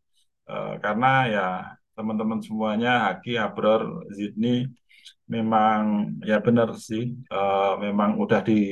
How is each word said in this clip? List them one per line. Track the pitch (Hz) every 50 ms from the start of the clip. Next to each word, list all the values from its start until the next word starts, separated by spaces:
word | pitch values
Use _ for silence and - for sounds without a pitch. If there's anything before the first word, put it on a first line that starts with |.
| _ _ _ _ _ _ _ _ _ -
eh, | 107 104 104 104 104 - -
karena | 104 104 113 127 131 135 135 127 117 107
ya | 101 95 92 90 92 98 - - - _ _ _
teman-teman | 113 107 110 110 107 110 110 113 107 104 -
semuanya, | 107 110 110 107 107 110 120 123 123 117 107
Haki, | 95 90 - - 117 120 113 107
Abror, | 98 - 101 - - 92 - - - 90 85 - - 101 98
Zidni, | 104 104 - 107 113 120 123 123 131 135 - - _ _ - - _ - - _ _ - 113
memang | 113 110 110 113 107 107 110 107 107 107 107 104 104 107 110 107 - 95 107
ya | 107 104 - 120
benar | 117 117 113 110 110 - - -
sih, | 110 110 123 123 - - - - 101
eh, | 98 98 98 196 98 98 98 95 98 101
memang | 101 101 104 104 107 104 104 98
udah | - 113 101 95 117
di | 110 107 101 98